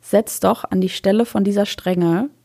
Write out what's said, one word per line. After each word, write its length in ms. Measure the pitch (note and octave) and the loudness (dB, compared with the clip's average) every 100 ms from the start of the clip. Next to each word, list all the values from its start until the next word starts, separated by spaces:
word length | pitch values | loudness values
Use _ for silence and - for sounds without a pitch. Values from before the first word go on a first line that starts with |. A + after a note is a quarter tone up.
Setz 380 | - G3+ A3 - | 2 0 0 -2
doch 240 | F#3+ A3+ | 0 0
an 180 | - F#3 | -2 -2
die 80 | F#3 | -2
Stelle 380 | - G3 G#3 A#3 | -2 0 2 0
von 160 | G#3 | 0
dieser 240 | G3 G3+ G#3 | 0 0 -2
Strenge 640 | - - F3+ E3+ E3+ C4+ _ | -4 -2 0 2 2 -2 _